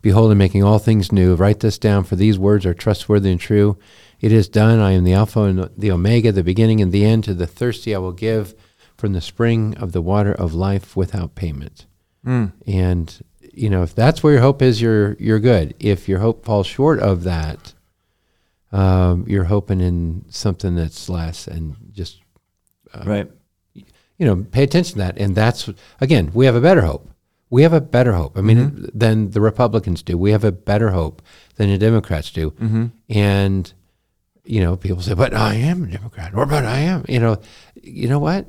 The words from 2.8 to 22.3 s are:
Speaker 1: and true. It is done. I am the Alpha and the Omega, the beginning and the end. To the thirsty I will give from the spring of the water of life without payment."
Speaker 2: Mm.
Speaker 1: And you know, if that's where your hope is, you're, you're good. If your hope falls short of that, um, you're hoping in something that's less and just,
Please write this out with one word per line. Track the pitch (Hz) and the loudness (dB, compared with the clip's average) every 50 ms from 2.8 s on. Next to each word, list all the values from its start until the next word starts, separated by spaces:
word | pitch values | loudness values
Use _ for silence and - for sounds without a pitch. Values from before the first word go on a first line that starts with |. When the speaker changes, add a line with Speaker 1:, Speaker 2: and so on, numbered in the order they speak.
| - 110 104 - - - 107 104 98 95 | -2 -2 -2 -2 -2 0 0 2 2 0
Speaker 1:
and | 92 87 | -2 -2
true. | - - 107 104 101 104 101 - _ _ _ _ _ _ _ _ | -2 0 2 2 2 2 0 -2 _ _ _ _ _ _ _ _
It | - 110 110 | 0 2 4
is | 113 98 - | 4 2 2
done. | - 107 107 110 117 113 | 2 2 4 4 4 4
I | 104 98 95 | 4 4 2
am | 92 90 | 2 4
the | 90 92 | 4 4
Alpha | 98 110 - - 110 104 | 2 2 0 0 0 0
and | 98 92 92 92 - - | 2 0 -2 -4 -6 -8
the | - 101 104 | -6 -2 -2
Omega, | 92 85 87 101 117 120 110 117 | 0 0 2 2 2 2 2 2
the | 104 98 85 | 0 0 0
beginning | 85 95 101 110 110 110 110 101 | 0 0 2 2 2 4 2 0
and | 92 90 | 0 2
the | 101 101 | 2 2
end. | 107 113 113 104 | 2 2 2 0
To | 107 98 | -4 -4
the | 87 87 | -6 -6
thirsty | 82 - - 123 123 110 - - 113 107 | -8 -6 -6 -6 -6 -6 -6 -8 -6 -6
I | 95 | -6
will | 92 92 90 | -6 -8 -8
give | 90 110 110 113 110 104 92 - _ _ _ _ _ _ _ _ _ | -6 -4 -2 -2 -2 -4 -6 -12 _ _ _ _ _ _ _ _ _
from | - 104 98 | -6 -4 -4
the | 90 - | -4 -6
spring | - - - 117 117 117 113 110 107 - - | -8 -4 -2 0 0 0 0 -2 -4 -6 -8
of | - 90 85 | -10 -6 -6
the | 92 82 | -6 -4
water | 87 98 104 104 101 - | 0 0 0 0 0 -2
of | - 87 85 78 | -2 -4 -4 -2
life | 85 95 98 98 98 95 - - | -2 -2 -2 -2 -4 -6 -6 -4
without | 92 95 87 - 98 85 76 _ | -4 -4 -4 -4 -8 -8 -8 _
payment." | - 92 85 76 69 71 - _ _ - _ _ _ _ _ _ _ _ | -8 -8 -8 -8 -10 -12 -16 _ _ -20 _ _ _ _ _ _ _ _
Speaker 2:
Mm. | 123 127 123 113 95 - _ - | -4 -2 -2 -2 -4 -6 _ -8
Speaker 1:
And | - 98 92 92 92 90 87 82 80 - - - _ _ _ _ - _ | -4 -2 0 0 0 0 -2 -4 -8 -12 -20 -20 _ _ _ _ -20 _
you | - 110 104 | -6 -4 -2
know, | 98 92 90 | 0 0 -2
if | 82 - | -2 -2
that's | - 113 135 - - - | 0 2 2 2 2 2
where | 151 147 | 4 4
your | 131 120 | 6 4
hope | 135 139 139 131 | 4 2 4 2
is, | 127 117 107 | 2 2 2
you're, | 117 113 110 107 104 101 107 - | 0 2 2 2 2 0 -2 -4
you're | 98 107 110 110 | -2 0 0 2
good. | 104 127 120 95 80 71 - _ | 4 2 2 2 0 -2 -6 _
If | - 104 101 92 - - | -2 -2 -2 -2 -2 -4
your | 95 92 | -2 0
hope | 104 113 113 - - | 0 -2 -2 -4 -4
falls | - 110 104 95 | -2 -2 -2 -2
short | - - - 135 151 160 - | -2 -2 0 0 0 2 2
of | - 104 95 87 87 | 0 0 0 0 -2
that, | 90 87 82 78 78 78 - _ - - _ _ _ _ _ _ _ _ _ _ _ _ _ _ _ _ _ _ _ - | -4 -4 -4 -4 -6 -8 -12 _ -20 -20 _ _ _ _ _ _ _ _ _ _ _ _ _ _ _ _ _ _ _ -2
um, | 98 98 95 92 92 92 90 90 87 - | 0 2 2 4 4 2 2 0 0 -2
you're | - 95 98 90 | -2 -2 -2 0
hoping | 85 104 101 95 - 98 92 | 0 0 -2 -2 -2 -2 -2
in | 90 90 87 87 85 82 82 82 - - | 0 -2 -2 -2 -4 -4 -6 -8 -12 -14
something | - - - 107 92 - - 95 87 | -16 -6 -6 -6 -6 -4 -4 -4 -2
that's | 85 82 78 - - - - | -2 -4 -6 -8 -12 -12 -8
less | 90 85 82 82 85 - - | -8 -6 -6 -8 -10 -12 -14
and | - - 85 82 78 - 104 - 92 - | -12 -12 -10 -10 -10 -12 -16 -20 -20 -14
just, | 101 92 - - _ _ _ | -14 -14 -14 -14 _ _ _